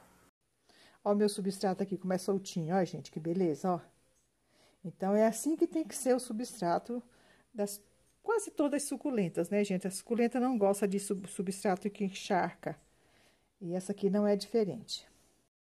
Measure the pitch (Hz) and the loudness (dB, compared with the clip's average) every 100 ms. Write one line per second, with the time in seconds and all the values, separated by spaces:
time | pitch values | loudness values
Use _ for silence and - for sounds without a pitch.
0 | - _ _ _ _ _ _ - - _ | -10 _ _ _ _ _ _ -20 -20 _
1 | 202 202 208 208 190 190 202 185 196 175 | 0 4 4 2 -4 0 0 0 -2 -4
2 | 185 180 - 196 196 180 156 190 180 156 | -2 -2 0 -2 -2 -4 0 2 0 -2
3 | - 170 160 175 175 139 185 175 - _ | -10 -8 -2 2 2 2 0 -2 -4 _
4 | _ _ _ _ _ _ _ _ 170 - | _ _ _ _ _ _ _ _ -14 -4
5 | 190 208 220 220 285 320 339 320 311 - | 2 4 4 2 -2 2 2 0 -4 -2
6 | 262 247 254 220 247 - 175 170 - 240 | 2 2 0 -6 -6 -4 0 0 -2 -8
7 | - _ _ _ _ 214 202 - - _ | -10 _ _ _ _ -6 -4 -6 -16 _
8 | _ _ - 453 330 - 294 285 - 277 | _ _ -2 0 0 0 2 2 -2 -4
9 | 294 240 175 165 175 202 202 185 190 190 | -2 0 0 0 0 2 2 0 -2 -6
10 | - 226 233 254 247 247 196 196 202 196 | -2 2 2 2 0 2 2 4 2 0
11 | 196 190 190 - 190 190 214 180 214 202 | -2 -6 -6 -6 -4 -2 0 0 -2 -4
12 | 196 190 - 180 175 - - 151 _ _ | -4 -4 -2 0 0 -4 -10 -10 _ _
13 | _ _ _ _ _ - 175 180 185 202 | _ _ _ _ _ -12 -6 -4 -4 0
14 | 196 208 208 202 - 233 196 127 - - | 2 4 4 2 2 0 2 -2 -8 -12
15 | - _ _ _ _ _ | -12 _ _ _ _ _